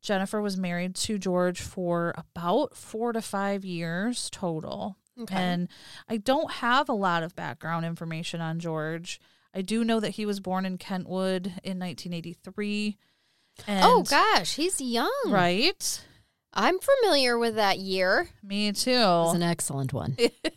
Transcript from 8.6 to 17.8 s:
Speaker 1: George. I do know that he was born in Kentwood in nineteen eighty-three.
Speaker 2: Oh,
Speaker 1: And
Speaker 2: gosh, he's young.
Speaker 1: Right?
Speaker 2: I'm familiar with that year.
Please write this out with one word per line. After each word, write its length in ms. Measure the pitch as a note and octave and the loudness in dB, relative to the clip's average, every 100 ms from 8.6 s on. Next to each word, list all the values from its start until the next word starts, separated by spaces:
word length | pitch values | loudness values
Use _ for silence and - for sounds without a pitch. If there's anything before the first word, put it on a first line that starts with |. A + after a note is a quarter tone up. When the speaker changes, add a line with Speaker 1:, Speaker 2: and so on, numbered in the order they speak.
Speaker 1:
George. 600 | E3+ D#3+ D#3 E3 F3 - _ _ _ | -4 -4 -4 -6 -8 -14 _ _ _
I 80 | F#3+ | -8
do 220 | F#3+ A3+ | -2 0
know 140 | A3+ A3+ | 2 2
that 100 | G#3 | 0
he 160 | G3+ G#3+ | -2 -4
was 140 | G3+ | -4
born 260 | F#3 F#3 F#3+ | -4 -2 -2
in 100 | F#3 | -6
Kentwood 720 | - F#3+ - F#3 F#3+ F#3 F#3 F3+ | -6 -6 -4 -2 0 0 -4 -8
in 140 | - F#3 | -8 -6
nineteen 340 | F3+ C#3+ F3 | -6 -8 -8
eighty-three. 840 | E3+ E3 E3+ - F#3+ G#3 G#3 G#3 G3+ _ _ _ _ _ - - | -8 -8 -14 -12 -6 -4 -2 -2 -4 _ _ _ _ _ -14 -2
Speaker 2:
Oh, 320 | G3 G4+ B4 | 6 8 8
Speaker 1:
And 80 | - | 6
Speaker 2:
gosh, 460 | C#4 G#4 G4 E3+ - | 4 6 4 2 -2
he's 240 | F4 - | -2 -2
young. 300 | C4 A3+ D#4+ C#5 A4 | -2 0 0 0 2
Speaker 1:
Right? 760 | G3+ F3 F3+ D#4 - - - - _ _ _ _ | 4 4 4 2 0 -4 -6 -10 _ _ _ _
Speaker 2:
I'm 260 | - A#3+ F#4 | 0 2 2
familiar 600 | - C5+ G#4+ C#4+ B3+ A#3 | 4 4 6 4 4 2
with 160 | A#3 A3 | 0 2
that 220 | G3+ | 2
year. 500 | F#3 | 2